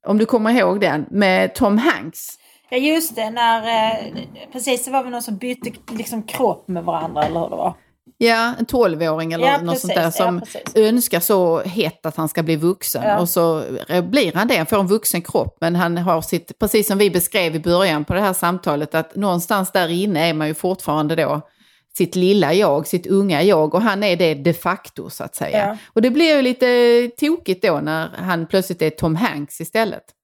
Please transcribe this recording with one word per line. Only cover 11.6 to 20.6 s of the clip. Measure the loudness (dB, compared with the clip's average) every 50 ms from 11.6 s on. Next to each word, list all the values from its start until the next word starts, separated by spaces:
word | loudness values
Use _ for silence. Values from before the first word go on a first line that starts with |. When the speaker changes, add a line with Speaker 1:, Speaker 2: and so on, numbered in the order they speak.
Speaker 1:
hett | -2 -4 -2 -2 -2 -2 -4 _ -10
att | -8 -4
han | -4 -6 -4
ska | -2 -2
bli | 0 0 0
vuxen. | 2 2 0 0 _ -6 -6 -6 -2 0
Speaker 2:
Ja. | 0 2 2
Speaker 1:
Och | 0 0
så, | 2 2 2 2 2 0 -4 -6 -8 -10 -6 -2
eh, | -2 -2 0
blir | 2 2 2 2 2
han | 0 0 0 2
det, | 2
han | 0 0
får | 0 0 0
en | 2
vuxen | 2 0 0 0 -2 -4 -4
kropp. | -6 -2 -2 -2 -2 -2 _ _
Men | -2 0 0
han | 0 0 0 0 -2
har | 0 0 0 0
sitt, | 0 -2 -4 -4 -4 -8 -6 _
precis | -2 2 2 2 2
som | 2 2 4
vi | 4 4
beskrev | 4 0 -2 0 -2 0 0 0 -2
i | -2
början | 0 2 2 4 4 2 2 -2 -2
på | -2 -2
det | 0
här | 0 0
samtalet, | 0 0 -2 -2 -2 -2 -2 -2 -2 -2 -4 -2 -2
att | -4 -4 -4 -6
någonstans | -4 -2 0 0 -2 0 0 0 0 0 0
där | 0 0 0 0
inne | 0 -2 0 0 0 2 2 0
är | 0
man | 0 -2 -4
ju | -4
fortfarande | -2